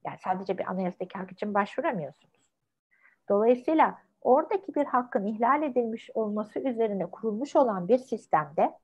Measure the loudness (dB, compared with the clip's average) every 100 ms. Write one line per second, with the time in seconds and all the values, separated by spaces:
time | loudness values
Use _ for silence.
0 | -10 -10 -6 -6 -4 -6 -4 -4 -4 -6
1 | -10 -10 -12 -8 -4 -2 -2 -2 -2 -2
2 | -6 -12 _ _ _ _ _ _ _ _
3 | _ _ _ 2 4 4 2 4 2 2
4 | _ _ 4 4 4 -4 -4 -2 0 0
5 | 0 -2 -2 0 2 2 2 0 -2 -4
6 | -8 -4 -2 -2 -4 -4 -4 0 -2 0
7 | -4 -4 -4 -4 0 2 4 2 2 2
8 | 2 -8 0 0 0 0 0 0